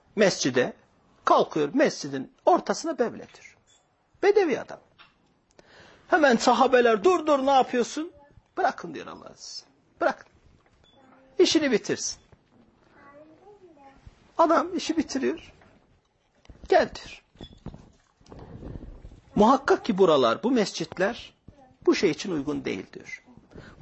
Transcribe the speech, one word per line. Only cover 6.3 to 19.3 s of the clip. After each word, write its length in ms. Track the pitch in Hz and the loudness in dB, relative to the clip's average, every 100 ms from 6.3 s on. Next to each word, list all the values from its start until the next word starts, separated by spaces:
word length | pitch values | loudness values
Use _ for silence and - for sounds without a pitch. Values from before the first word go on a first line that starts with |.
| 226 | 4
sahabeler, 680 | - 233 262 254 240 214 | 4 4 4 4 4 2
"Dur, 240 | 269 349 311 | 2 2 2
dur, 180 | 277 262 | 0 4
ne 60 | |
yapıyorsun?" 600 | 277 240 247 226 - 339 - _ _ _ - | 2 2 -2 -4 -6 -12 -14 _ _ _ -6
"Bırakın." 360 | 339 - 175 | -4 -4 -12
diyor 140 | 123 85 | -14 -16
Allah 220 | 82 - | -18 -20
Azze. 360 | - - - - _ _ - | -20 -20 -20 -20 _ _ -4
"Bırakın. 260 | 330 - - _ _ _ _ _ _ _ _ _ _ - | -4 -4 -12 _ _ _ _ _ _ _ _ _ _ 0
İşini 320 | 359 320 294 | 2 2 0
bitirsin." 560 | 214 - 131 - - _ _ _ _ _ _ _ _ 277 285 311 320 381 403 359 285 277 269 - - _ - | -2 -2 -6 -8 -12 _ _ _ _ _ _ _ _ -20 -20 -20 _ -20 -20 -20 _ -20 -20 -20 -20 _ 0
Adam 400 | 330 320 349 349 | 2 2 0 -6
işi 200 | - 320 | -6 -4
bitiriyor. 560 | - 262 269 320 - - _ _ _ _ _ _ _ _ - - - | -6 -4 -4 -6 -10 -20 _ _ _ _ _ _ _ _ -20 -20 0
"Gel." 200 | 370 247 - | 2 2 -4
diyor. 280 | - - _ - - - - - - _ _ _ _ - - - - - - - - - _ | -18 -20 _ -20 -20 -20 -20 -20 -20 _ _ _ _ -20 -20 -20 -18 -16 -18 -20 -20 -20 _